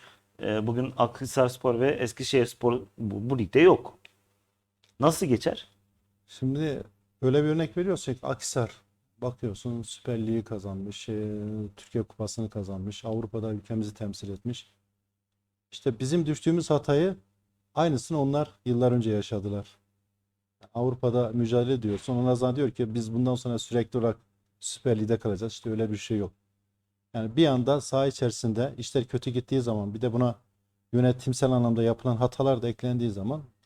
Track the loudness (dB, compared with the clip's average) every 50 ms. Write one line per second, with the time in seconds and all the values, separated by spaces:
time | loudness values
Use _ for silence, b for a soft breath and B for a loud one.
0 | b b b b b _ _ -8 -4 -2 -2 0 0 0 -2 -2 -4 -4 0 0
1 | 0 0 0 -6 -10 -2 2 2 2 2 2 0 0 0 2 2 2 2 2 0
2 | -2 -4 -4 -6 -4 2 4 4 4 2 0 0 2 2 2 2 -2 -8 _ -8
3 | -6 -4 -4 -4 -2 -2 -2 -2 -2 2 6 8 8 10 8 6 4 -4 -18 _
4 | _ -20 _ _ _ _ _ _ _ _ _ _ _ _ _ _ _ _ _ 2
5 | 2 2 2 2 2 2 2 2 2 -2 -2 -4 -8 -16 _ _ _ _ _ _
6 | _ _ _ _ _ _ -10 -4 -4 -2 -2 -2 -2 -2 -4 -6 -8 -12 _ _
7 | _ _ _ _ 0 4 4 4 4 4 2 0 0 -2 -2 -2 -2 -2 -2 -2
8 | -4 -6 -6 -6 -4 -6 -6 -6 -6 -4 -2 -2 -2 -2 -4 -12 _ _ _ _
9 | _ _ _ _ -6 -6 -6 -4 -6 -6 -6 -6 -6 -6 -6 -6 -8 -10 -14 -10
10 | -6 -6 -4 -2 -2 -2 -2 -2 -2 -4 -8 -8 -8 -8 -8 -8 -8 -10 -10 -10
11 | -8 -6 -6 -4 -4 -4 -4 -6 -6 -6 -6 -6 -8 -10 -12 -16 -20 -6 -4 -4
12 | -4 -4 -6 -8 -8 -6 -6 -6 -6 -6 -6 -6 -8 -6 -8 -8 -8 -8 -10 -8
13 | -8 -6 -4 -4 -4 -4 -6 -6 -4 -4 -6 -6 -6 -4 -4 -4 -4 -4 -6 -8
14 | -8 -8 -8 -8 -10 -10 -10 -8 -6 -8 -8 -8 -10 _ _ _ _ _ _ _
15 | _ _ _ _ _ _ _ _ _ _ _ _ _ _ -20 -4 -2 -2 -2 -2
16 | -2 0 0 0 2 0 -2 0 0 2 2 2 2 2 0 0 2 2 4 4
17 | 4 2 0 -4 _ _ _ _ _ _ _ _ _ _ _ 2 2 2 2 0
18 | -2 -2 -2 0 0 2 2 0 0 -2 -6 _ _ 0 2 4 4 4 4 4
19 | 2 2 0 0 0 -2 -4 -4 -4 -4 -6 -6 -8 -10 -16 _ _ _ _ _
20 | _ _ _ _ _ _ _ _ _ _ _ _ -20 -10 _ -2 0 0 0 0
21 | 0 2 2 2 0 2 0 0 2 4 4 2 4 2 0 0 0 -2 -2 -2
22 | -2 -2 0 2 2 2 2 2 2 0 2 0 0 0 0 -2 -4 -2 -2 -4
23 | -4 -2 0 0 0 2 0 -2 -2 -4 -4 -4 -4 -2 -2 -2 -2 0 -2 0
24 | 0 0 0 -2 _ _ _ _ _ _ _ _ -12 -12 -12 -4 0 0 2 2
25 | 2 0 0 0 0 -2 -2 -2 -4 -6 -8 -8 -6 -6 -2 -2 -2 -2 -2 -6
26 | -4 -2 -2 -2 -2 -4 -8 _ _ _ _ _ _ _ _ _ _ _ _ _
27 | _ _ -8 -6 -6 -2 2 4 4 6 4 4 4 2 2 0 0 0 0 2
28 | 2 0 0 0 0 -2 0 0 -2 -2 0 0 -2 -2 -4 -8 -12 -2 -2 -2
29 | -2 -2 -4 -4 -4 -2 -4 -4 -2 0 0 0 0 0 -2 -2 -2 -4 -4 -2
30 | -2 0 2 2 2 0 0 -4 _ _ _ _ _ _ _ _ _ _ 2 4
31 | 4 4 4 2 -2 -2 0 2 2 4 4 4 4 4 4 4 4 2 2 2
32 | 0 0 2 2 2 0 2 2 2 2 2 2 0 -2 -4 -4 -2 -2 0 0
33 | 0 -2 -2 -4 -4 -4 -4 -6 -8 -14 _ _ _